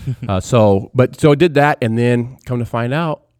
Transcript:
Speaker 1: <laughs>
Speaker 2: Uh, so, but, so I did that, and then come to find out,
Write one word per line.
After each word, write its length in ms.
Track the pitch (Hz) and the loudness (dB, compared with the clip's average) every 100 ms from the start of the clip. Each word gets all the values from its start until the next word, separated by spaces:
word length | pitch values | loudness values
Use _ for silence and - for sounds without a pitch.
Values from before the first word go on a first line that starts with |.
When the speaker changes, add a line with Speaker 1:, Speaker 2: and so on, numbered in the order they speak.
| - | -10
Speaker 1:
<laughs> 220 | 123 - | -8 -4
Speaker 2:
Uh, 100 | 95 | -4
so, 520 | - 123 107 98 - | 0 2 4 2 0
but, 260 | 123 127 - | 0 0 2
so 120 | 156 | 2
I 40 | 143 | 4
did 200 | 175 143 | 2 2
that, 240 | 147 147 | 2 0
and 160 | 117 113 | -2 0
then 400 | 120 120 120 131 - | 0 0 -2 -12 -8
come 140 | 123 | -6
to 60 | 117 | -4
find 280 | 120 120 | -4 -4
out, 300 | 143 165 147 _ | -4 -4 -6 _